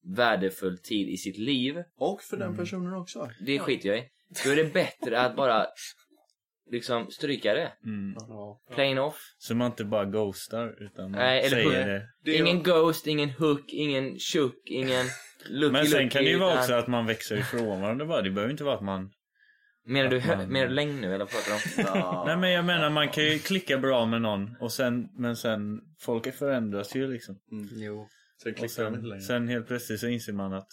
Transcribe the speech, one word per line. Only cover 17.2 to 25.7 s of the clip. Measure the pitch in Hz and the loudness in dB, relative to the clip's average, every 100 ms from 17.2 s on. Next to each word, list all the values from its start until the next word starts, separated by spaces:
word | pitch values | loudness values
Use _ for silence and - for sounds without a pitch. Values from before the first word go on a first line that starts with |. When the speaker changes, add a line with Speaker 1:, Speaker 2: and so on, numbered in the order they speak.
| - 104 | -2 -4
Speaker 3:
ifrån | 123 120 110 95 | -2 -2 -2 -2
varandra | 101 123 156 | -2 -2 -2
bara. | 156 | 0
Det | 95 | 0
behöver | 98 107 | 0 -2
inte | 147 | -2
vara | 143 117 | -2 -2
att | |
man | 98 95 95 _ _ _ _ _ _ _ - | -2 -4 -6 _ _ _ _ _ _ _ -2
Speaker 1:
Menar | 139 131 | 2 4
du | 127 | 2
Speaker 3:
att | |
Speaker 1:
hö-, | 123 - | 2 0
Speaker 3:
man | 95 | 0
Speaker 1:
menar | 135 127 | 0 2
du | |
längd | 135 147 143 | 0 -2 -2
nu, | 98 | -4
eller | 98 101 | -2 -2
vad | |
pratar | 113 101 | -4 -2
du | 104 - - 185 | -2 -2 -2 0
om? | 185 | 0
Speaker 2:
Ja. | 175 180 - | 0 -2 0
Speaker 3:
Nej, | 170 | 2
men | 185 | 2
jag | 180 175 | 2 2
menar, | 170 151 | 2 2
man | 151 143 | 2 2
kan | 151 | 2
ju | 151 156 | 2 2
klicka | - 190 185 135 | 0 -2 2 2
bra | 135 127 113 | 4 4 4
med | 117 | 2
någon | 113 101 101 120 | 0 0 -4 -6
och | 120 | -6
sen, | - 123 120 104 - | 0 0 0 -4 -4
men | 120 117 | -4 -2
sen, | 117 107 104 | -2 -2 -4